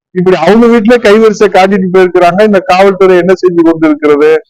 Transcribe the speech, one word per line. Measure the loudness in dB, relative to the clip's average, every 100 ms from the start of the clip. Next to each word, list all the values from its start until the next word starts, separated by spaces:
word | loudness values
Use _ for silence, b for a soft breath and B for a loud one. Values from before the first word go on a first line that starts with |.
| _ -6
இப்படி | -2 -2
அவங்க | 0 2 2
வீட்டுல | 0 0 0
கைவரிசை | 2 2 0 0 -2
காட்டிட்டு | 0 0 0 -2
போயிருக்கிறாங்க. | 0 0 0 0 0
இந்த | 0 0
காவல்துறை | -2 0 0 0 0 0
என்ன | 0 -2
செஞ்சு | -2 0
கொண்டு | 0 0 -2
இருக்கிறது? | -2 -2 0 0 0 -4